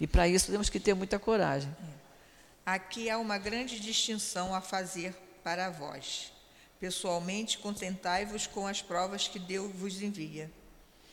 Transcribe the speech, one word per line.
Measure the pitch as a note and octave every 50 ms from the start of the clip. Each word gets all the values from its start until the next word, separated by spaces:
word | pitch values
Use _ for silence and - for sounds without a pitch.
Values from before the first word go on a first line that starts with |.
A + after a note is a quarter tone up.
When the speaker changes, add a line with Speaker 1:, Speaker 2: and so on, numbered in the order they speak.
Speaker 1:
E | D#3+
para | D3 - F3+ E3+ F3
isso | F3+ F#3 - - F#3+
temos | G#3 G#3 -
que | - G3
ter | - G#3+ G3
muita | F#3 F#3+ G3 G#3 G3+
coragem. | - A3+ A3+ G#3 F3 D3+ C#3 C#3 C#3 C#3
Speaker 2:
É. | D#3 - F3 D#3 C#3+ - - - - - - - - - - - - - -
"Aqui | F#3 F#3+ F#3+ - - - A#3 A3+ A3+
há | A3 A3+
uma | A3+ G#3+ G#3
grande | G3 G3 G#3 A3 A#3+ C4 B3+ A#3+ G#3+
distinção | G#3 A3 A3 - - - A3 G#3 - - - F3+ F3+ F#3+ F#3+
a | F#3
fazer | F#3 - G3 F#3+ F#3 F3 - F3 E3+ F#3 F3+ - - - - - -
para | E3 E3+ F3 F#3 F#3+
vós. | F3 D#3 C#3+ D3 C#3+ C#3 B2+ - - - - - - - - - - - - - - -
Pessoalmente, | F#3+ F#3 F3+ - - F#3 E3+ E3+ E3+ F3+ G3 G#3+ A3+ A3 - -
contentai-vos | - G#3 G3+ - G3 F#3 F#3+ F#3+ - F3+ F3+ F#3+ G#3 G#3 G#3 G#3 -
com | - - G#3 G3
as | G3 G3+ -
provas | - - E3+ F3 F#3 F#3+ G3+ G3+ -
que | - - G3+
Deus | F3+ F3+ F#3 F#3+ G3 G#3 F#3+
vos | F3+ F#3+ G3+ F#3 F#3+ G#3
envia. | G#3 G3 D#3+ D#3 D#3 D3+ D#3 D#3 D#3+ - - - - - - - - - - - -